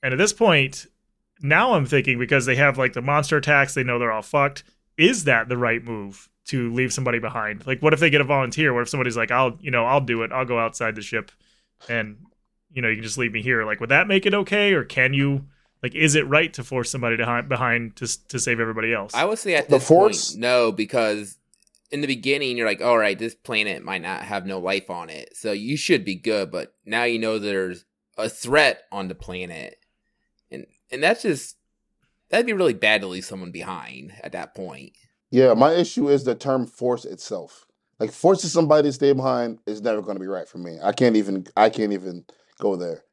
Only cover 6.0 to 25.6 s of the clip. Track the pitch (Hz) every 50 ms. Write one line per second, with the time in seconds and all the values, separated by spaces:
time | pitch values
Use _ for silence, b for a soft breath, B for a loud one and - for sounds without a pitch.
6 | 101 101 98 - - _ _ _ _ - - 131 120 117 117 123 131 123 - -
7 | 131 123 120 117 110 110 107 120 107 107 107 98 - 127 127 127 151 156 156 143
8 | 165 160 139 147 143 127 147 139 131 120 - 147 160 147 123 120 120 - - 143
9 | 127 123 113 117 113 113 127 123 131 127 117 - - - 127 120 117 120 135 143
10 | 139 117 120 113 113 110 117 131 131 120 123 117 113 113 110 - 120 113 110 110
11 | 104 - - 113 107 - _ _ _ _ _ _ _ _ _ _ - - 120 117
12 | 110 107 104 113 - _ _ _ _ _ _ _ _ _ 160 131 123 113 110 107
13 | 113 110 104 131 127 117 104 113 104 127 127 117 110 107 107 104 117 113 135 147
14 | 185 208 196 196 190 202 196 202 190 - 202 208 208 202 196 160 123 - - -
15 | 127 131 135 139 139 143 139 139 139 - _ _ _ _ _ _ - 127 - 151
16 | 156 156 143 156 147 135 139 151 170 165 - - 120 - 135 127 120 - - 135
17 | 120 117 117 113 117 113 120 120 120 139 135 117 127 120 117 120 117 113 - -
18 | 123 113 - - _ _ - 127 - - 120 113 117 113 110 110 110 113 117 107
19 | 98 104 - 120 151 196 214 226 - 202 170 147 139 - 143 131 131 - 160 175
20 | 196 214 208 - - - - 101 113 123 127 123 120 113 104 92 107 101 - 127
21 | 113 110 104 107 104 98 - _ _ _ _ _ _ _ _ _ _ _ - 143
22 | 147 135 135 120 98 139 139 143 143 131 123 120 117 110 101 95 - 120 120 117
23 | 107 104 98 92 110 117 - _ _ - 120 107 104 104 92 - - - 95 92
24 | 82 90 95 - - 90 104 98 90 95 - 92 87 92 98 98 98 - 92 87
25 | 82 80 80 76 65 - _ - - 110 104 101